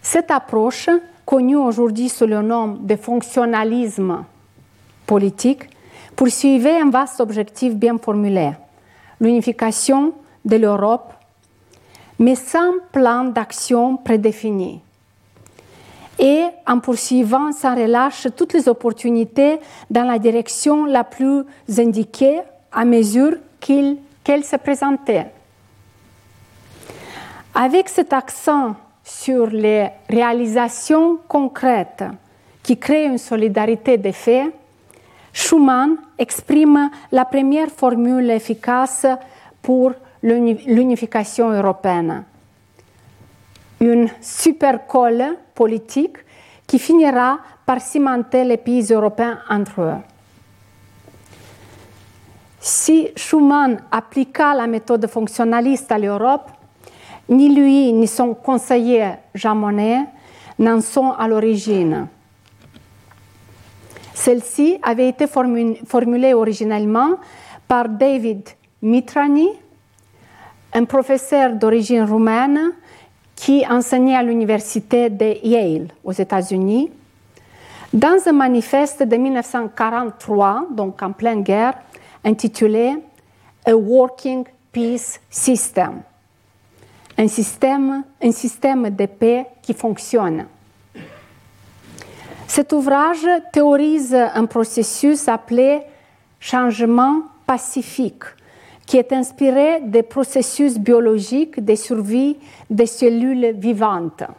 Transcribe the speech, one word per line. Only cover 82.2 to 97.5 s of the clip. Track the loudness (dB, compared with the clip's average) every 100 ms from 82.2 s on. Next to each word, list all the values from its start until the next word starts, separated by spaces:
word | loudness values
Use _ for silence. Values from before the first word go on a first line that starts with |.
| -2
intitulé | -2 -2 0 0 2 0 -2 -10 _ _ _ _ _ 2
A | 2
Working | 4 4 4 -2 -6 -6 -8 _ _
Peace | -4 -4 -4 -8 -14 _
System, | -4 0 0 0 -2 -2 -4 -18 _ _ _ _ _ _ _ _ _ _ -2
un | 0
système, | 0 -6 -2 0 0 -2 -4 -10 _
un | -2
système | 0 -6 -2 -2 0 -2
de | -2 -6
paix | 0 0 0 -4 _
qui | -10 -6
fonctionne. | -6 -6 -4 -2 -2 -6 -10 _ _ _ _ -20 -20 -20 -20 _ _ _ -20 -20 -20 -20 -20 -20 -20 -20 -4
Cet | -2 0
ouvrage | 0 2 2 2 0 0 0 0
théorise | 2 4 4 2 -2 0 0
un | 0 0 -2
processus | -2 -2 -2 -4 0 0 0 -2
appelé | -4 -2 2 2 2 -6 _ _ _ _ _
changement | -4 -2 0 0 0 2 2 0 -4 _
pacifique, | -6